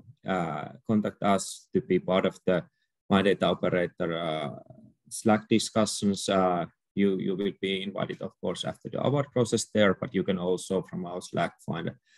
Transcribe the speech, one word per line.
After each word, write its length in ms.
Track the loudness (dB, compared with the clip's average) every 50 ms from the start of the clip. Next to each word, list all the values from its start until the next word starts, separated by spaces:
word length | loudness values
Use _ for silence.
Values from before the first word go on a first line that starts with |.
| -8 -16 -20 _ -6
uh, 440 | -4 -2 -2 -2 -2 -4 -6 -8 -10 -14 -14 _
contact 380 | 0 2 2 2 0 -4 -2 2
us 420 | 2 2 2 0 -4 -12 -16 -12 _ -2
to 60 | -2
be 180 | 2 2 0 0
part 280 | 2 2 2 2 2
of 120 | 2 -2 -2 0
the 180 | 0 2 0 0 -4 _ _ _ _ _ _ _ 2
My 120 | 2 4 4
Data 240 | 4 4 4 2
Operator, 680 | 2 2 2 0 0 0 0 0 -2 -4 -6 -4 -4 -4
uh, 340 | -4 -4 -4 -4 -4 -4 -6 -8 -12 -18 -20 -20 -20 -20 -20 _ _ _ -16
Slack 400 | -12 -2 2 2 2 2 2 0
discussions. 800 | 0 0 0 0 0 0 0 0 0 -2 0 0 0 0 -2 0
Uh, 380 | 2 2 2 2 2 0 -4 -6 _ _ _ _ -2
you, 240 | 0 2 2 2 0
you 160 | -2 -4 -2
will 180 | -2 -2 -4 -4 -4
be 220 | -4 -2 -2 -2 -4
invited, 400 | -6 -4 -4 -4 -4 -6 -8 -10
of 80 | -12 -12 -6
course, 240 | -6 -6 -4 -4 -6
after 240 | -8 -8 -8 -12 -8
the 160 | -6 -2 0
award 220 | 0 0 0 -2 -2 0
process 340 | 0 0 2 2 -2 -2 0 2
there, 200 | 4 4 4 4
but 200 | 0 -4 -4 -2
you 80 | -2 0
can 160 | 0 -2 -2
also 440 | 0 0 -2 -2 -2 -2 -2 -2 -2
from 220 | -4 -8 -8 -8
our 160 | -6 -8 -10
Slack 340 | -10 -6 -4 -2 -2 -2 -4 _ -10
find, 240 | -8 -6 -6 -6 -6 -8 _ _ _ _